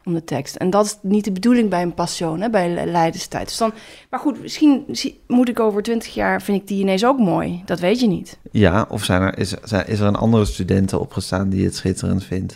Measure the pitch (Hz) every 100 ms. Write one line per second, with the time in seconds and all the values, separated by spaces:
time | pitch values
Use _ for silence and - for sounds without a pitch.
0 | - 165 160 135 139 - 185 202 208 -
1 | 190 208 208 185 240 240 214 175 175 165
2 | 170 - 165 160 226 214 175 175 170 170
3 | 165 180 - 135 101 - 226 220 - -
4 | - 254 302 233 - - 302 262 - -
5 | 269 - - 247 247 233 220 202 208 233
6 | - - 196 190 - 196 196 196 196 190
7 | 240 269 196 165 165 175 - 175 175 240
8 | 240 170 - - - - 95 98 - 113
9 | - 92 95 - 101 - - 98 - 104
10 | 104 101 113 113 104 - 92 95 95 90
11 | - - - 95 98 95 92 - 95 92
12 | 92 92 - 92 95